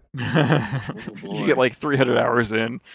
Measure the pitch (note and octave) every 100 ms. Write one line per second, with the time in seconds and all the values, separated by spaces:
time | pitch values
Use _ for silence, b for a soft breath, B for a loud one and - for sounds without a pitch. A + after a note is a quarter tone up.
0 | _ C#3 A#2 C3+ C3+ D3+ G#2+ C3 A2+ D3
1 | - - G3 G3 - C3 B2+ - D3+ C#3
2 | B2+ A#2+ A#2 A#2+ A2+ A2 A2+ A#2+ B